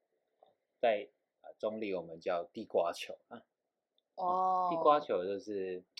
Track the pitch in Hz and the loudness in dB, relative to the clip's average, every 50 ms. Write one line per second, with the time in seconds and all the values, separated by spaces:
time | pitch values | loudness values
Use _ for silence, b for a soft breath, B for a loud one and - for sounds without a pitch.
0 | _ _ _ _ _ _ _ _ - - _ _ _ _ _ _ - 117 107 104 | _ _ _ _ _ _ _ _ -20 -20 _ _ _ _ _ _ 2 2 2 2
1 | 101 - _ _ _ _ _ _ - 78 - _ - 110 110 110 110 101 95 90 | -2 -8 _ _ _ _ _ _ -20 -20 -12 _ -6 -6 -4 -4 -4 -4 -4 -4
2 | 82 85 82 82 - 98 90 87 85 - - 113 107 - - 98 85 85 85 - | -6 -8 -12 -8 -4 -4 -2 -2 -4 -6 -10 -12 -8 -2 0 0 0 0 -2 -6
3 | - - - - _ - 117 117 - _ _ _ _ _ _ _ _ _ _ _ | -8 -12 -14 -16 _ -18 -18 -18 -18 _ _ _ _ _ _ _ _ _ _ _
4 | _ _ _ - 190 180 180 185 185 185 185 185 185 180 170 165 165 156 147 147 | _ _ _ -2 0 2 2 4 4 2 2 2 2 2 2 4 6 6 6 6
5 | 147 - 113 92 90 95 101 98 95 107 104 98 92 92 92 90 90 _ _ B | 4 2 -2 0 0 -2 -4 -4 -6 -6 -6 -4 -4 -4 -6 -6 -8 _ _ B